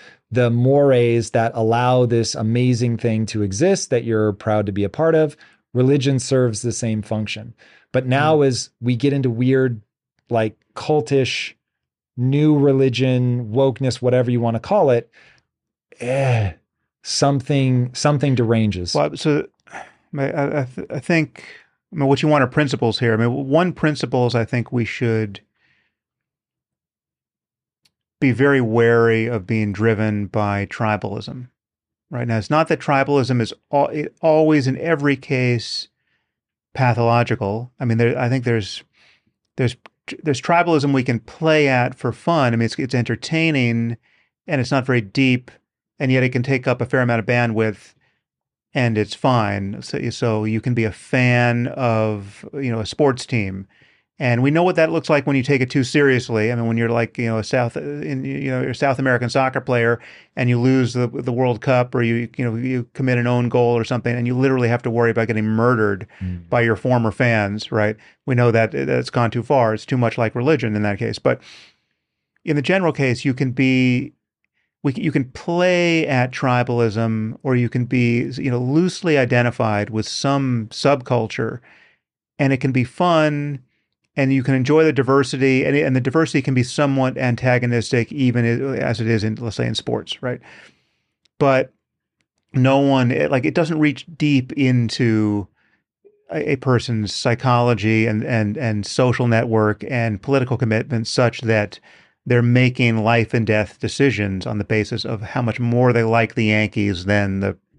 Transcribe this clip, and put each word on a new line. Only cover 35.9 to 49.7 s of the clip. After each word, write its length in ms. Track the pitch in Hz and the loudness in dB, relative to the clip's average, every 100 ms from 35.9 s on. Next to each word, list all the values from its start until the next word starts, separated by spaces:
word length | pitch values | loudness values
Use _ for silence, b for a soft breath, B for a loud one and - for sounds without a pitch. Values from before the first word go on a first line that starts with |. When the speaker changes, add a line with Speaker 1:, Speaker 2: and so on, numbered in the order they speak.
| _ _ _ _ _ _ _ _ | _ _ _ _ _ _ _ _
Speaker 2:
pathological. 1000 | - 127 117 117 120 120 113 98 110 123 - | -2 0 2 2 2 0 -2 -2 -4 -8 -6
I 60 | 123 | -2
mean, 120 | 113 | 2
there, 200 | 117 135 | 2 0
I 120 | 123 | -2
think 140 | 131 | 0
there's, 400 | 120 117 98 - - b b b b _ _ - | 0 -2 -4 -12 -18 b b b b _ _ -4
there's, 180 | 120 - - _ - - | -4 -4 -14 _ -18 -6
there's 180 | 156 127 | -4 -2
tribalism 520 | - 170 175 156 143 | 0 2 2 2 2
we 100 | 135 | 0
can 160 | 127 113 | 0 -4
play 480 | - - 160 156 143 | -6 -2 2 2 4
at 280 | 127 123 127 | 2 0 -4
for 160 | 127 | -6
fun. 420 | 113 - 165 127 | -4 -2 2 2
I 40 | 117 | 2
mean, 80 | 117 | 0
it's, 120 | - | -4
it's 180 | 131 127 | -2 -2
entertaining 1040 | 113 113 - 160 165 143 120 117 117 117 _ _ _ _ - | -2 -4 -4 0 2 2 0 0 -4 -6 _ _ _ _ -6
and 140 | 147 | -4
it's 100 | 120 | 0
not 140 | 139 127 | -2 0
very 160 | 123 | 0
deep, 500 | 98 139 131 123 - - _ _ _ - | 0 0 2 2 -4 -20 _ _ _ -6
and 120 | 131 | 0
yet 120 | 131 | 0
it 60 | 127 | 0
can 140 | 127 | -2
take 240 | 123 131 131 | -2 -2 -2
up 140 | 123 | -2
a 40 | 123 | -2
fair 160 | 135 | 0
amount 180 | 120 117 | 0 0
of 60 | 104 | 0
bandwidth 680 | 120 120 110 110 95 - _ _ _ _ _ _ _ _ | 0 0 0 -2 -4 -16 _ _ _ _ _ _ _ _
and 240 | 143 120 107 | -2 0 0
it's 160 | 104 | -2
fine. 680 | - 135 123 104 101 98 | -2 0 2 0 -2 -6